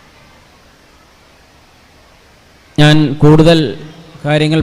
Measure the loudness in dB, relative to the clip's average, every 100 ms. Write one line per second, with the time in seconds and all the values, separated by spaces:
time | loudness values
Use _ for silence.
0 | _ _ _ _ _ _ _ _ _ _
1 | _ _ _ _ _ _ _ _ _ _
2 | _ _ _ _ _ _ _ -2 2 2
3 | 0 0 2 4 2 0 -2 -8 -16 -20
4 | -20 -14 -6 -4 -2 -2